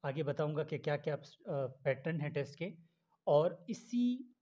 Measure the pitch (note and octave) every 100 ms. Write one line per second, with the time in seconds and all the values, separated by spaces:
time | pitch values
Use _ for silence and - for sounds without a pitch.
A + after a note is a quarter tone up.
0 | D3 C3+ D#3 C#3+ D3+ D3+ D3+ D3 C#3 D3
1 | D#3 C#3+ - - A3+ C#3+ C3 C3 D3 C3
2 | D#3+ D#3+ D3 D3 C#3 - F3 - - _
3 | _ _ - D3 E3 E3+ - A3+ - A#3+
4 | B3 B3 C4 _